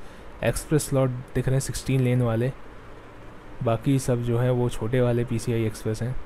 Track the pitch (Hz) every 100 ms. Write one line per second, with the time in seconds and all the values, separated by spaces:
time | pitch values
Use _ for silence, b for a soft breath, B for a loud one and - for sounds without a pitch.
0 | B B B B 117 - - 151 - 135
1 | 131 123 - 127 123 135 - - - 131
2 | 123 123 120 113 127 - - - - -
3 | - - - - - - 117 113 143 135
4 | - 120 120 117 127 123 120 - 110 127
5 | 123 120 120 113 - 113 110 - 110 110
6 | 117 127